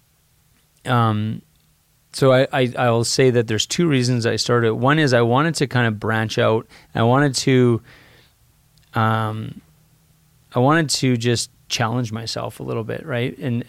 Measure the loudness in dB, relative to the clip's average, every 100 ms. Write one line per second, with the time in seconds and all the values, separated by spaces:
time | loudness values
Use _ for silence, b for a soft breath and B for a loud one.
0 | _ _ _ _ _ _ _ _ -2 0
1 | 2 0 -4 -8 -12 _ _ _ _ _
2 | _ 0 4 4 2 0 -2 0 0 0
3 | 0 2 4 4 0 -2 -4 -2 0 0
4 | 0 0 -2 -2 0 0 0 0 2 2
5 | 2 2 2 2 0 -2 -2 0 0 -2
6 | -2 -2 -2 0 0 0 -4 b b 0
7 | 2 4 2 0 2 4 4 2 b b
8 | b b b _ _ _ _ _ _ -2
9 | 0 0 -4 -6 -10 -14 _ _ _ _
10 | _ _ _ _ _ 0 2 2 0 0
11 | 0 0 0 -2 -4 _ _ -4 -2 -2
12 | -4 -8 -10 -8 -10 -10 -8 -8 -6 -10
13 | -6 -6 -6 -6 -6 -6